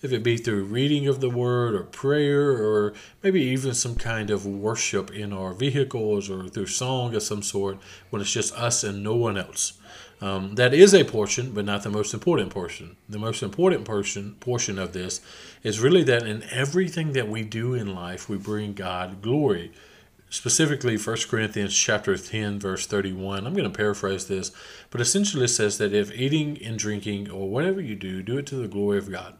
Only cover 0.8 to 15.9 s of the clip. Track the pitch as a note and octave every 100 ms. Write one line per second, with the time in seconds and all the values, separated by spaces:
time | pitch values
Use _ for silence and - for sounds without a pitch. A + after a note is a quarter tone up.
0.8 | C#3+ D3 C#3 C3 B2+ B2 B2 B2 A#2+ G2+
1.8 | - - C3+ D3 C#3+ C#3+ C#3+ B2 G#2+ G#2+
2.8 | G#2 - - - G3 F#3+ B2+ C3 C3 A#2
3.8 | A#2+ A#2 A#2+ A2+ G#2 G2+ G2 G2 G#2 A2+
4.8 | - G2+ F#2 G2+ G#2 G2 F#2+ F#2 C#3 C3+
5.8 | C3 A#2+ G#2+ G2+ G2 F#2+ F#2 A2 F#2+ -
6.8 | B2+ C3 A#2+ A2+ - G#2 G2+ G2+ G2 F#2+
7.8 | - - - A2 G2+ A#2 - - A#2 -
8.8 | G#2+ G2+ G#2 A#2 A#2 G2 F2 - - -
9.8 | - - - - G2 F#2+ G2 G#2 B2 D3
10.8 | G3 F#3+ C#3+ A2 G2+ - B2+ G#2 G2+ G2+
11.8 | G#2+ G#2 G2+ A2 - D#3 F#2+ G2+ F2 -
12.8 | E2+ F#2+ - G#2 A2 A2 G#2+ - F#3 D#3+
13.8 | G#2 G#2 G2+ G2+ G2+ - B2 A#2+ - G2
14.8 | F2+ F2+ F2+ - - - - - - G#2
15.8 | B2+